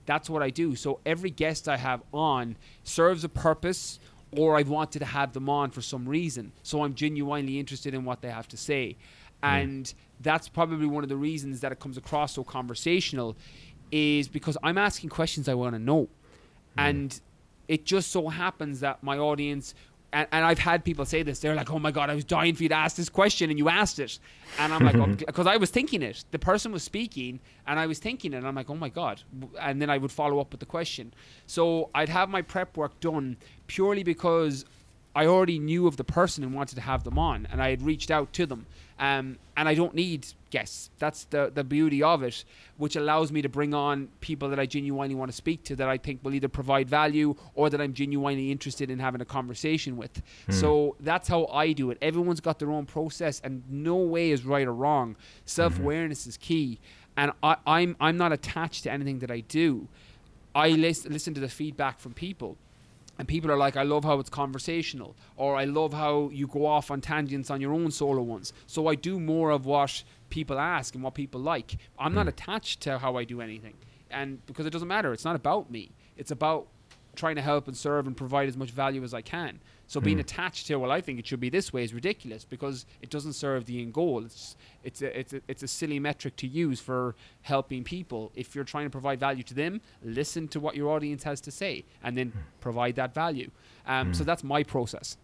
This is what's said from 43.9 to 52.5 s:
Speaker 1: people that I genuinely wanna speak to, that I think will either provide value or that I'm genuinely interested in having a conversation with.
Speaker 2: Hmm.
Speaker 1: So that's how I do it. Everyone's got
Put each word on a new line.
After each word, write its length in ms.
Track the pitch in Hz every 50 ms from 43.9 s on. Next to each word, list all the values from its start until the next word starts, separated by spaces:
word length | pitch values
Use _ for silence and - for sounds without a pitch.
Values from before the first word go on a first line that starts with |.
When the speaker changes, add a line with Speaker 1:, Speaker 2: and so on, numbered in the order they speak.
| 143 139 139 - - -
Speaker 1:
people 280 | - - 160 135 143 139
that 80 | 139 139
I 60 | 135
genuinely 480 | 131 - 147 143 139 139 135 139 135 135
wanna 160 | 131 131 127 123
speak 300 | - - 165 165 160 -
to, 120 | - 139
that 120 | 127 135 131
I 100 | 131 131
think 220 | - - 139 127 -
will 120 | 135 139
either 140 | 139 135 131
provide 400 | - 131 131 127 139 139 135 127
value 460 | 143 147 151 156 147 151 151 147 143 - - - -
or 140 | - 147 151
that 100 | 143 143
I'm 120 | 147 143 131
genuinely 580 | 120 143 139 143 143 139 143 139 135 135 135 139
interested 380 | 139 - 139 127 - 139 131
in 80 | 131 127
having 200 | 131 131 127 123
a 40 | 123
conversation 720 | - - 139 127 123 120 - - 156 156 160 - 143 127
with. 240 | 120 - - - - - - - - -
Speaker 2:
Hmm. 60 | - 98
Speaker 1:
So 440 | 95 - 151 151 151 147 147 139 -
that's 260 | 143 151 165 185 - -
how 180 | 180 170 160
I 260 | - - 143 156 160 156
do 180 | 135 135 123
it. 80 | 120 - -
Everyone's 380 | 156 160 170 175 175 175 156
got 180 | - 165